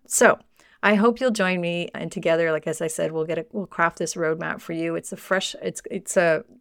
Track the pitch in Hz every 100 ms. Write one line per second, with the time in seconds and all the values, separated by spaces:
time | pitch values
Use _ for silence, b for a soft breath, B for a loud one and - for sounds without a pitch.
0 | _ - 226 - _ b b b 196 214
1 | 226 233 254 214 185 185 170 175 175 -
2 | 165 185 165 165 165 156 160 160 165 -
3 | 165 160 160 160 160 214 180 - 170 -
4 | 165 180 160 160 160 - - 165 165 165
5 | - 185 - 190 - - 185 - - 196
6 | - - 170 156 - -